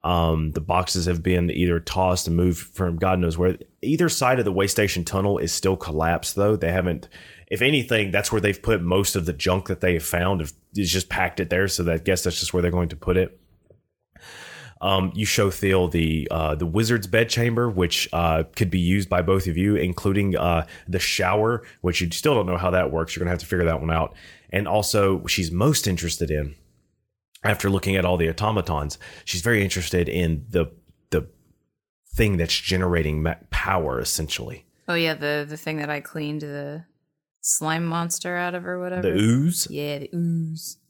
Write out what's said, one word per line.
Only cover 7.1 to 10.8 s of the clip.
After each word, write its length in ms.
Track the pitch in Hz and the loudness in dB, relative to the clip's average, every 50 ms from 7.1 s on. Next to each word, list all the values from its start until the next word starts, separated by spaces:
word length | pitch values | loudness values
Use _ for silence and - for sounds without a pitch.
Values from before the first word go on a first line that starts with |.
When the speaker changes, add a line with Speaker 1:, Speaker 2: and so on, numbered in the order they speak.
| - - - - - - - _ | -20 -20 -20 -20 -20 -20 -12 _
Speaker 1:
if 120 | - - 120 | -2 2 2
anything, 480 | 135 151 143 117 - 123 110 104 98 90 | 4 4 2 2 2 0 0 0 2 0
that's 180 | 98 104 - - | 0 0 0 -2
where 80 | 110 | 2
they've 200 | 92 104 98 - - | 2 2 0 0 0
put 200 | - 113 101 85 | 0 0 0 2
most 340 | 85 90 95 101 - - | 2 2 2 2 2 0
of 100 | 101 85 | -2 -2
the 60 | 82 85 | -2 -4
junk 340 | 71 - 95 90 95 95 - | -2 0 0 0 0 0 -4
that 120 | 95 - | -6 0
they 140 | - 92 90 | 2 2 2
have 100 | 82 80 | 2 0
found. 380 | - - 87 87 92 101 92 80 73 - _ _ _ - | -2 -2 0 0 0 0 0 -2 -4 -8 _ _ _ -4
Is 140 | 104 | -2